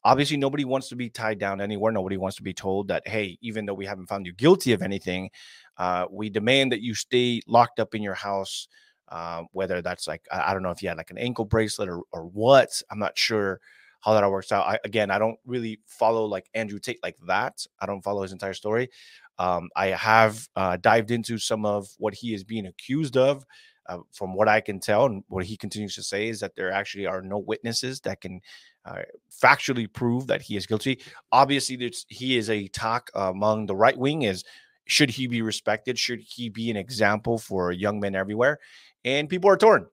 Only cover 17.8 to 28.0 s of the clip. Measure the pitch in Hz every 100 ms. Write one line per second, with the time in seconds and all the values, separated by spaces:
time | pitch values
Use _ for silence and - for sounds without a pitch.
17.8 | 98 101 98 101 95 95 98 92 104 113
18.8 | 127 - - - _ - 90 90 87 -
19.8 | 95 87 110 113 110 110 - - 95 90
20.8 | 113 113 107 117 110 113 - 110 107 104
21.8 | 95 _ 107 98 120 104 95 110 95 -
22.8 | - 139 151 127 131 139 - - _ _
23.8 | - 87 - - 95 92 107 107 107 98
24.8 | - 104 135 98 - 95 90 107 101 104
25.8 | 104 95 98 101 110 107 98 - 92 95
26.8 | 104 101 95 92 95 101 98 110 117 113
27.8 | 127 131